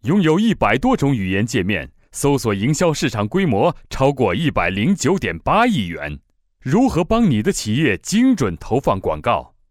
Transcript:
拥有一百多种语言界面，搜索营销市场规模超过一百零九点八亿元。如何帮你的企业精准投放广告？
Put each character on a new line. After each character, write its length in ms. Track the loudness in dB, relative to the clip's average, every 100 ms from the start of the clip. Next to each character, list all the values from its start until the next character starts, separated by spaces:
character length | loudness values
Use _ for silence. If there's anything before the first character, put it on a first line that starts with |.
拥 200 | 2 2
有 160 | 4 2
一 160 | 2
百 240 | 2 2 2
多 180 | 2 2
种 160 | 2
语 160 | 0 0
言 140 | 0
界 200 | 0 0
面， 260 | 0 -2 -6 _ _
搜 260 | -4 0 0
索 160 | 0
营 180 | -2 0
销 220 | 0 0
市 160 | 0 -2
场 160 | -2 -2
规 180 | 0
模 300 | 0 2 0 -2 -12
超 220 | -2 0
过 200 | 2 0
一 200 | 0 -2
百 180 | -2 -2
零 240 | 0 0
九 240 | 0 0 0
点 180 | -2 -6
八 260 | -2 2 2
亿 220 | 0 -4
元。 320 | -6 -10 -10 _ _ _ _
如 280 | -2 2 2
何 140 | 0
帮 260 | 0 2 2
你 140 | 2
的 80 | 0
企 240 | -2 -2 0
业 220 | 0 -2
精 380 | -2 2 2 2
准 200 | 0 -4
投 220 | -2 -2
放 220 | 0 -2
广 200 | -2 -4
告？ 340 | -2 -2 -4 _ _